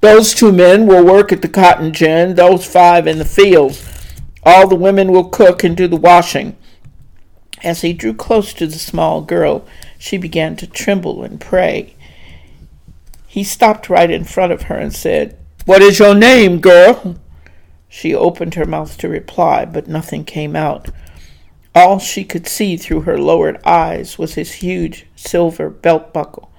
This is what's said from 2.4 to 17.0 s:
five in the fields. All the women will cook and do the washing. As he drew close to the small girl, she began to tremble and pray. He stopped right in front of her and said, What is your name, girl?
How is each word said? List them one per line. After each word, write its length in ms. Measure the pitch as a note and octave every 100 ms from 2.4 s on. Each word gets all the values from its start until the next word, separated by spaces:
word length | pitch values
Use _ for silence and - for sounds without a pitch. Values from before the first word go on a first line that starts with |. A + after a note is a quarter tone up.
| F3 F3+ F3+
five 400 | - F3 F3 D#3+
in 120 | D#3+
the 80 | D#3
fields. 580 | - G3+ F3 C#3+ C#3 - - - - - -
All 220 | - F3+ G3
the 80 | F#3
women 360 | F#3 G3 F#3+
will 140 | F#3 F3+
cook 380 | - G3+ F3+
and 120 | F3+ E3+
do 120 | F3+
the 100 | E3+
washing. 580 | E3+ F3 E3+ D3 - - - _ - _ - - _ _ _ -
As 180 | - E3+
he 100 | E3+
drew 220 | E3+ -
close 400 | A3 - A3+ G3+
to 120 | - D#3+
the 140 | D#3
small 420 | - - D#3+ D#3+
girl, 440 | D#3 E3+ D#3 D3 - - - -
she 200 | - G3
began 380 | F3 E3 D#3 D#3+
to 120 | F3+
tremble 560 | - - G3+ F3 -
and 180 | - -
pray. 540 | - F#3 F3+ - - _ - - - - _ _ - _ _ - _ - -
He 160 | -
stopped 460 | G3+ - A3+ G#3+ -
right 200 | F3+ F3
in 140 | E3
front 300 | E3 - F#3
of 100 | E3+
her 120 | - -
and 200 | - -
said, 420 | - - - - - _ -
What 160 | F#3+
is 180 | G3 G3+
your 160 | G#3 G3+
name, 460 | A3+ B3+ G3+ F3
girl? 560 | F#3 F3 F3+ A#3+